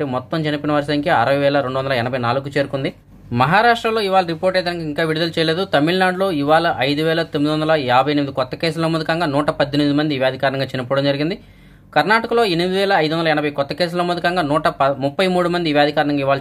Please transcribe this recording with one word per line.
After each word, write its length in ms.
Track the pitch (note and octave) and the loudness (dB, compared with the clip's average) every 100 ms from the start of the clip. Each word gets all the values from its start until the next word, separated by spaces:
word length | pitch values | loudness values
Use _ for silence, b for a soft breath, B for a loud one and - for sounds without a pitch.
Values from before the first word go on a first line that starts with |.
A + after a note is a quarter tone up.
| C#3+ | -2
మొత్తం 320 | B2+ B2+ E3 | -4 -4 -4
చనిపోయిన 320 | D3+ D3 D3+ | -2 -4 -2
వారి 140 | D3 D3 | -2 0
సంఖ్య 240 | D3 E3+ | -2 2
అరవై 260 | C3 A#2+ C#3 | 2 2 2
వేల 240 | C#3 C#3+ | 2 2
రెండు 180 | B2+ C3+ | 0 -2
వందల 140 | C3+ | -2
ఎనభై 260 | B2 B2 C3 | -2 -2 -2
నాలుగు 300 | A#2 C3 C#3 C#3+ | -2 -2 -2 -4
చేరుకుంది. 340 | C#3 C3+ D3+ - - - - | -2 -4 -6 -8 -18 -20 -6
మహారాష్ట్రలో 680 | A#2+ C3+ G3 A#3 A#3 A3+ A3+ | 0 2 4 4 2 0 -2
ఇవాళ 260 | G3 F#3+ E3+ | 2 2 0
రిపోర్ట్ 320 | D#3+ F#3 F#3 | -2 0 0
అయితే 120 | F3 | -2
కనుక 120 | F3 | -4
ఇంకా 200 | D#3 D3 | -4 -2
విడుదల 260 | D#3+ D#3 E3+ | -2 -2 -2
చేయలేదు. 360 | E3 D#3+ E3 | 0 0 0
తమిళనాడులో 680 | F#3+ C#3+ D#3 F#3 F#3 F3+ G3 | 0 2 2 2 0 0 -2
ఇవాళ 420 | D3 C#3+ D#3+ E3+ A#2+ | 0 2 4 2 0
ఐదు 240 | C3+ C#3+ | 0 0
వేల 200 | D#3+ E3 | 0 0
తొమ్మిది 320 | D#3+ D3+ D3 | -2 -2 0
వందల 180 | D#3 D#3 | 0 0
యాభై 400 | D#3 B2 B2 C#3+ | 0 2 2 2
ఎనిమిది 200 | D3 C#3 | 0 -2
కొత్త 220 | - B2+ | -4 -6
కేసులు 280 | D3 E3 E3 | -4 -4 -2
నమోదు 200 | D#3+ E3 | -2 -2
కాగా, 220 | D#3 E3 D#3+ | -2 -2 0
నూట 240 | C#3 D3+ | 0 0
పద్దెనిమిది 460 | D#3 C#3 C#3+ D3 C#3+ | 0 0 0 2 2
మంది 180 | D#3 | 0
ఈ 40 | C3 | 0
వ్యాధి 200 | C3 C3 | -2 0
కారణంగా 260 | C#3 C3+ | -2 -2
చనిపోవడం 400 | C3 B2+ B2 C#3 | -4 -6 -2 0
జరిగింది. 340 | C#3+ C#3 D#3 G#3+ b b b b - | 0 0 -2 -6 b b b b -4
కర్ణాటకలో 500 | D3+ E3 A3+ A3+ A#3 | 0 2 2 2 0
ఎనిమిది 320 | G#3+ E3 F#3 F#3+ | 2 2 0 0
వేల 160 | G3 | 2
ఐదు 220 | F#3 D#3 | 2 2
వందల 140 | E3 D#3+ | 0 0
ఎనభై 220 | D3+ D3 | 0 0
కొత్త 220 | C#3+ C#3 | -2 -4
కేసులు 300 | D3 F3 F3 | -4 -2 -2
నమోదు 180 | F3 F3 | -2 -2
కాగా, 220 | F3 F3+ | -2 0
నూట 260 | C#3+ D#3 E3 | 0 0 0
ప-, 280 | - C#3 C3 | 2 0 0
ముప్పై 280 | C#3 C#3+ F#3 | -2 0 0
మూడు 220 | F3+ E3+ | 2 0
మంది 220 | F3 E3 | 0 0
ఈ 20 | |
వ్యాధి 200 | C#3+ D3 | 2 2
కారణంగా 280 | D3+ D3 C#3+ | 2 0 0
ఇవాళ 200 | C3+ C3+ | 0 0